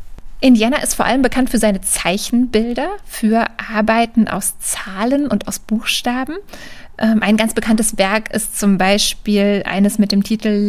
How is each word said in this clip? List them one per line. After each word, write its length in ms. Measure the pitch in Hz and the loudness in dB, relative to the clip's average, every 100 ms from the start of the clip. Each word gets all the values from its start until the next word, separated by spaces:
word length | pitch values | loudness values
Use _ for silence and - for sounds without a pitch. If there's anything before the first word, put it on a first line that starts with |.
| - - - - | -12 -12 -12 2
Indiana 380 | 262 233 220 294 | 6 6 4 0
ist 160 | - | -2
vor 120 | - - | -2 0
allem 180 | 254 | 2
bekannt 260 | 254 247 131 | 2 2 0
für 80 | - | 2
seine 240 | 214 190 | 2 0
Zeichenbilder, 1080 | - - 170 202 - 240 247 214 233 233 320 403 - | -2 -2 0 -2 0 0 2 0 0 -2 -4 -6 -10
für 420 | - 214 226 - - 202 | -2 2 2 0 -6 -6
Arbeiten 540 | 220 220 226 233 233 214 | -2 2 2 2 2 0
aus 320 | 190 - - | 0 -4 -6
Zahlen 680 | - - - 190 233 277 294 | -8 -8 -8 -4 0 0 0
und 200 | 202 - | -2 -2
aus 120 | - | -8
Buchstaben. 760 | - 220 - - 247 247 262 349 - - - - - - | -4 -4 -2 -4 -2 -4 -6 -8 -14 -18 -18 -18 -16 -2
Ähm, 240 | 220 220 | 2 2
ein 140 | 190 214 | 4 2
ganz 180 | 220 | 2
bekanntes 440 | 226 220 226 220 - | -2 0 2 0 0
Werk 360 | 190 220 - | 0 0 -2
ist 240 | 214 - - | -6 -6 -2
zum 200 | 202 190 | 2 2
Beispiel 840 | 190 202 - - 214 202 202 202 - | 2 2 0 -2 0 2 2 0 -2
eines 320 | 190 202 208 | 0 2 2
mit 140 | 202 | 2
dem 100 | 196 | 2
Titel 260 | - 220 220 208 | 0 -2 0 0